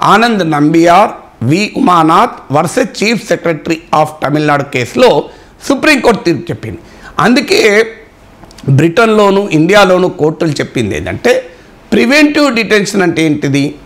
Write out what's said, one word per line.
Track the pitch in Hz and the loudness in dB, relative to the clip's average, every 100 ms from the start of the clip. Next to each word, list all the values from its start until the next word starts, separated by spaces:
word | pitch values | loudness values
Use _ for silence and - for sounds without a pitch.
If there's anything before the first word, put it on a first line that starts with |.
ఆనంద్ | 147 202 233 208 165 | 0 2 2 0 -2
నంబియార్ | 147 151 165 170 175 226 - - - | 0 2 4 4 4 2 -2 -20 -6
వి | 113 175 208 - | -2 0 -2 -2
ఉమానాథ్ | - 175 156 180 247 - - | 2 2 4 2 0 -4 -4
వర్సెస్ | 139 170 254 262 - | -2 -2 -2 -4 -4
Chief | 208 226 | -2 -2
Secretary | - 165 170 151 - 165 - 165 | -4 -4 -2 -4 -4 -6 -2 -2
of | 151 - | -2 -4
తమిళనాడు | 135 151 151 143 | -4 -2 0 -2
కేసులో | 135 127 117 247 247 151 - - - - - | -2 -6 -4 2 4 2 -2 -10 -20 -8 -4
సుప్రీంకోర్టు | 277 302 277 240 202 | 0 0 2 2 0
తీర్పు | 170 143 - | -2 -4 -6
చెప్పింది. | 123 110 92 - - - - | -10 -12 -14 -18 -20 -10 -2
అందుకే | 175 254 - 370 220 202 - - - _ - - - - - | 0 0 0 0 2 0 -2 -10 -20 _ -20 -20 -20 -8 -2
బ్రిటన్లోను | 135 165 170 226 214 202 196 202 | 2 2 2 2 2 2 2 0
ఇండియాలోను | 156 165 208 185 180 180 | 0 2 4 4 2 0
కోర్టులు | - 151 160 170 | -2 -2 -2 -4
చెప్పింది | 139 123 - 101 76 | -4 -6 -4 -4 -4
ఏంటంటే, | - 165 240 370 - - - - - | -6 -4 0 -2 -4 -16 -20 -20 -4
ప్రివెంటివ్ | 220 233 294 294 302 285 | 0 2 2 2 2 0
డిటెన్షన్ | 233 208 208 196 202 | 0 0 0 0 -2
అంటే | 175 151 | 0 0
ఏంటిది | 160 147 147 139 147 - | -2 -2 -2 -2 -2 -6